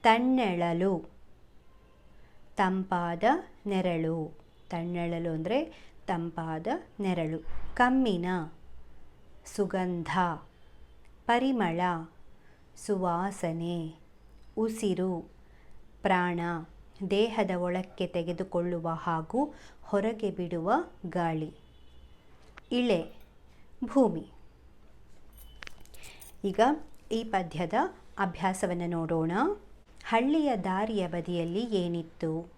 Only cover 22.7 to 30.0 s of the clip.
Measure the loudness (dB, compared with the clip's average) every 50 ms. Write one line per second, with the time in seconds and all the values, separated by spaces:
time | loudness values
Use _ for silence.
22.7 | 0 2 4 4 4 2 2 -4 -12 -18 -20 -20 -20 -20 -20 -20 -20 -20 -20 -20
23.7 | -8 -8 -8 2 4 6 6 6 4 -2 -8 -10 -18 -20 -20 -20 -20 -20 -20 -20
24.7 | -20 -20 -20 -20 -20 -20 -20 -20 -20 -18 -18 -20 -20 -20 -20 -20 -16 -16 -14 -14
25.7 | -14 -14 -16 -16 -16 -14 -14 -16 -16 -18 -18 -18 -14 -4 -4 -2 4 6 6 6
26.7 | 6 2 -4 -14 -16 -18 -6 -4 -2 -2 -2 0 0 -2 -2 -2 -2 -4 -2 2
27.7 | 2 2 2 2 -2 -10 -20 -14 -4 -2 -2 -2 0 0 0 0 0 0 -2 -2
28.7 | 0 -2 -2 -2 0 -2 0 0 2 2 2 2 2 2 2 2 0 -4 -8 -20
29.7 | -20 -20 -20 -20 -20 -16